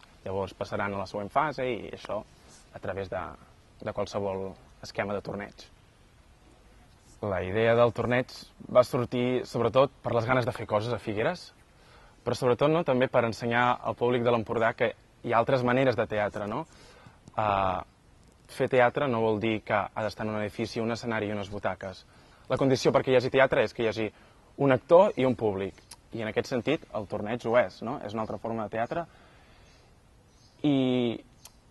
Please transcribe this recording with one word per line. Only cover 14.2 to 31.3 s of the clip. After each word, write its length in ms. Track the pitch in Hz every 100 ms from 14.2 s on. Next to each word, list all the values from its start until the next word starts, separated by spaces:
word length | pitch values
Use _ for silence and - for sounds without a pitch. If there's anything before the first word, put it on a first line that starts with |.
de 80 | 117
l'Empordà 440 | 117 104 113 113 -
que 160 | 113 - - _
hi 100 | 120
ha 80 | 117
altres 220 | 117 135
maneres 340 | 123 127 131 113
de 80 | 107
teatre, 380 | 104 101 101 101
no? 200 | 123 165 - - - - - -
Eh, 480 | - 107 98 95 90 - _ _ - - - -
fer 140 | - 127
teatre 380 | 131 120 143 143
no 140 | 113
vol 160 | 110 107
dir 200 | 113 107 -
que 80 |
ha 300 | 104 92 -
d'estar 240 | 107 - 107
en 60 | 107
un 60 |
edifici, 400 | 104 - 110 120
un 80 | 113
escenari 360 | 113 120 110 104
i 40 |
unes 160 | 104 95
butaques. 540 | 101 101 92 95 92 - - - - -
La 100 | 127
condició 320 | 135 131 160
perquè 200 | 117 -
hi 40 | 127
hagi 140 | 123
teatre 300 | 131 135 151
és 100 | 107
que 120 | - 113
hi 40 |
hagi 180 | 107 107 - - - - -
un 140 | 139 127
actor 400 | - 170 208 -
i 80 | 131
un 100 | 117
públic. 400 | 110 95 95 - - - -
I 80 | 117
en 80 | 110
aquest 220 | 113 -
sentit, 320 | 127 - 135 -
el 140 | 110 101
torneig 360 | 104 104 120 117
ho 80 | 120
és, 220 | 92 -
no? 160 | 107 143 104
És 80 |
una 80 | 113 107
altra 100 | 104
forma 300 | 113 113 104
de 80 | 110
teatre. 300 | 120 165 165 - - - - - - - - _ _ _ _ _ - - 147
I 60 | 135 127 127 120 110 -